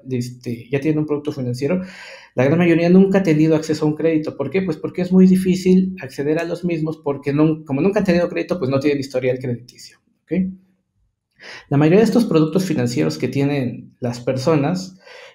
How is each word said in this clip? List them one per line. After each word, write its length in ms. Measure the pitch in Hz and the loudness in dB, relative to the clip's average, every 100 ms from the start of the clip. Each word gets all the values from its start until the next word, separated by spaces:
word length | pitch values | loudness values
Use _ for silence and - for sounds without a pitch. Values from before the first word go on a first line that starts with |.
| 131 | -8
este, 580 | 127 120 - 127 120 - | -6 -6 -10 -10 -10 -6
ya 80 | 139 | -4
tienen 180 | 156 151 | -2 -2
un 80 | 151 | -2
producto 260 | 147 147 | -4 -6
financiero, 520 | 139 123 120 139 185 - - - - - | -6 -6 -4 -2 -4 -6 -14 -20 -20 -8
la 120 | - 135 | -2 2
gran 120 | 165 | 2
mayoría 320 | 175 165 170 | 4 4 6
nunca 300 | 185 190 190 | 6 6 4
ha 40 | |
tenido 320 | 185 156 160 156 | 2 2 4 2
acceso 300 | 156 151 151 | 0 -2 -2
a 40 | |
un 60 | 147 | 0
crédito. 400 | 160 160 147 - | 0 0 -2 -6
¿Por 140 | 131 | -4
qué? 140 | 185 | -2
Pues 140 | 190 - | -2 -4
porque 260 | 156 - | -6 -6
es 80 | 180 | 2
muy 160 | 185 185 | 6 6
difícil 680 | 185 185 180 185 185 185 - | 6 2 0 4 4 2 -4
acceder 380 | - - 143 160 | -10 -6 -2 -2
a 60 | 170 | -2
los 180 | 170 | -4
mismos, 340 | 175 165 156 156 | -4 -4 -4 -6
porque 360 | 143 135 143 | -6 -6 -2
no, 300 | 143 156 156 - | 2 2 0 -4
como 160 | 135 | -2
nunca 180 | 190 208 | 0 0
han 60 | 196 | 0
tenido 240 | 175 175 | 0 0
crédito, 280 | 170 165 - | -4 -6 -4
pues 140 | 127 | -2
no 80 | 135 | 0
tienen 200 | 147 139 | 0 -2
historial 380 | 131 127 127 127 | -4 -4 -2 -4
crediticio, 640 | 131 117 - - - _ _ _ | -4 -8 -10 -20 -20 _ _ _
¿ok? 260 | - 175 190 - _ _ _ _ _ _ _ _ - - - | -8 -4 -4 -6 _ _ _ _ _ _ _ _ -20 -20 -4
La 80 | 139 | 2
mayoría 220 | 151 190 | 4 4
de 60 | 226 | 4
estos 200 | 247 226 | 2 2
productos 400 | 160 156 190 - | 2 2 0 -2
financieros 520 | 139 120 139 156 151 | -2 -2 -2 -2 -2
que 100 | 120 | -4
tienen 680 | 135 139 143 120 - - _ | -2 -2 -2 -4 -6 -14 _
las 200 | 123 120 | -8 -6
personas, 760 | - - 170 151 143 185 - - - - - | -4 -4 0 0 0 -4 -8 -16 -20 -20 -20